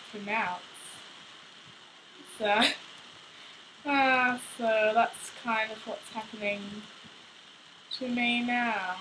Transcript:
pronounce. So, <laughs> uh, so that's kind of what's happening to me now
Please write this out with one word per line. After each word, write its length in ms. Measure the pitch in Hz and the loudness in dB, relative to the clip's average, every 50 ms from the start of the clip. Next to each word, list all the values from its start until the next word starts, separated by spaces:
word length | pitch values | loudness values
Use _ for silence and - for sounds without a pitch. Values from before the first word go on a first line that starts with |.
| - - | -14 -12
pronounce. 540 | - 208 202 202 214 226 208 180 180 - - - - - - - - - - - - - - - - - - - - - - - - - - - - - - - - - - - - - | -12 -10 -6 -4 -4 -2 -2 -2 -4 -6 -10 -14 -18 -18 -18 -16 -16 -18 -18 -18 -18 -20 -20 -20 -20 -20 -20 -20 -20 -20 -20 -20 -20 -20 -20 -20 -20 -20 -20 -20 -20 -20 -18 -18 -8 -2
So, 220 | 220 208 208 220 262 285 - - - - - - - - - - - - - - - - - - - - - - - | 2 4 4 6 4 4 2 -2 -8 -16 -18 -18 -20 -20 -20 -20 -20 -20 -20 -20 -20 -20 -20 -20 -20 -20 -20 -8 -2
<laughs> 40 | 285 | 2
uh, 480 | 277 277 269 262 262 254 254 247 247 247 - - - - | 4 6 6 6 6 6 4 2 2 0 -4 -10 -8 -2
so 340 | 233 226 220 214 214 214 220 | 2 2 4 6 4 6 6
that's 360 | 233 226 - - - - - - - - | 6 4 4 2 -6 -12 -14 -14 -8 -4
kind 280 | 240 226 220 220 220 | -2 0 0 0 -2
of 60 | 214 214 - | -4 -8 -8
what's 240 | 233 - - - - | -8 -8 -8 -10 -10
happening 520 | - 220 220 - - 208 208 202 202 202 202 202 208 214 - - - - - - - - - - - - - - - - - - - - - - - - | -10 -10 -10 -8 -10 -4 -4 -2 -2 -4 -6 -8 -10 -12 -12 -14 -18 -20 -20 -20 -20 -20 -20 -20 -20 -20 -20 -20 -20 -20 -20 -20 -20 -20 -14 -12 -8 -6
to 100 | 254 247 | -2 -2
me 340 | 240 240 240 240 240 240 | 2 2 4 4 4 2
now 540 | 240 240 240 240 240 233 214 196 185 180 185 185 | 2 2 2 2 2 2 0 0 -2 -4 -4 -6